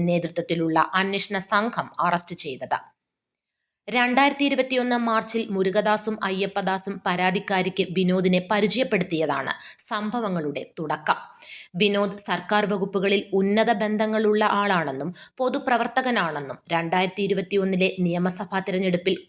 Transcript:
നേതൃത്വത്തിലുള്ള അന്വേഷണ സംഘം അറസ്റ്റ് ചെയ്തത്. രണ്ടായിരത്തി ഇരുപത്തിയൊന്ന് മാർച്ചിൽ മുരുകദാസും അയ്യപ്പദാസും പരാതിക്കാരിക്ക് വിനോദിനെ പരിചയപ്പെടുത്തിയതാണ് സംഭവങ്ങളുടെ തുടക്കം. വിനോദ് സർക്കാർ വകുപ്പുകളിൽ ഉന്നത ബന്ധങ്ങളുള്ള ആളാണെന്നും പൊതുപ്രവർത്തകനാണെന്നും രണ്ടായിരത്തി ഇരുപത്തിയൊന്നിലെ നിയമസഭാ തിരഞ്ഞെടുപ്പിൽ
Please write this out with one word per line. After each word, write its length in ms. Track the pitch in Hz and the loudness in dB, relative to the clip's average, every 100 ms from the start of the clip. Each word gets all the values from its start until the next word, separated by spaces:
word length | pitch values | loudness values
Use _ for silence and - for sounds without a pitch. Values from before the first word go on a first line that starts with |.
| 175 | 2
നേതൃത്വത്തിലുള്ള 720 | 175 165 170 165 160 165 160 151 185 | 2 0 -4 -2 0 2 2 2 2
അന്വേഷണ 360 | 190 196 - 196 - | 0 -2 -4 -4 0
സംഘം 360 | 208 226 - - - 175 | 0 0 -4 -6 -2 0
അറസ്റ്റ് 300 | 175 - 170 156 | 0 -2 -8 -10
ചെയ്തത്. 320 | 127 127 131 - _ _ _ _ _ _ _ _ _ - | -8 -4 -6 -6 _ _ _ _ _ _ _ _ _ -4
രണ്ടായിരത്തി 560 | 247 247 247 285 277 285 | 0 2 4 4 4 2
ഇരുപത്തിയൊന്ന് 480 | 277 262 254 247 240 | 2 0 0 2 0
മാർച്ചിൽ 380 | 233 220 220 226 226 | 2 0 0 -4 -2
മുരുകദാസും 600 | 190 190 208 202 208 220 214 190 | 0 2 2 2 2 0 -2 -2
അയ്യപ്പദാസും 680 | 190 196 202 185 190 190 190 190 | -2 -2 -2 -2 -2 -4 -4 -2
പരാതിക്കാരിക്ക് 760 | 180 185 180 - 190 180 180 180 175 | 2 2 2 0 0 0 -2 -2 0
വിനോദിനെ 440 | 180 185 185 180 180 | 2 4 4 2 2
പരിചയപ്പെടുത്തിയതാണ് 1000 | 214 208 233 254 202 175 156 151 139 131 - - - - | 2 2 2 0 0 0 -2 0 -2 -2 -6 -10 -6 -4
സംഭവങ്ങളുടെ 720 | 214 208 240 214 180 151 143 - - | -2 -4 -4 -2 -2 -4 -6 -8 -8
തുടക്കം. 400 | 151 151 - - - - - - - 175 | -6 -4 -2 -2 -4 -20 -20 -18 -8 0
വിനോദ് 400 | 208 202 202 202 - | 2 4 0 -2 -4
സർക്കാർ 360 | 180 - 208 202 | -4 0 0 2
വകുപ്പുകളിൽ 480 | 202 196 202 196 196 - 196 | 0 -2 0 2 0 0 0
ഉന്നത 320 | 196 208 226 220 | 2 4 2 2
ബന്ധങ്ങളുള്ള 600 | 214 214 220 220 214 214 214 202 | 0 0 0 2 2 4 2 2
ആളാണെന്നും 500 | 202 180 151 135 151 180 - - | 2 2 0 -4 -6 -8 -12 -4
പൊതുപ്രവർത്തകനാണെന്നും 1200 | 254 - 269 240 233 262 254 233 175 147 135 127 - | -2 -2 0 0 0 0 0 0 0 -4 -8 -10 -2
രണ്ടായിരത്തി 480 | 165 165 180 185 190 196 | -2 0 0 0 0 0
ഇരുപത്തിയൊന്നിലെ 600 | 196 190 202 190 185 185 185 180 | 0 0 0 2 2 2 2 0
നിയമസഭാ 540 | 175 180 180 196 190 190 | 2 0 -2 -4 -4 -2
തിരഞ്ഞെടുപ്പിൽ 480 | 185 190 175 185 185 | -2 0 0 0 -2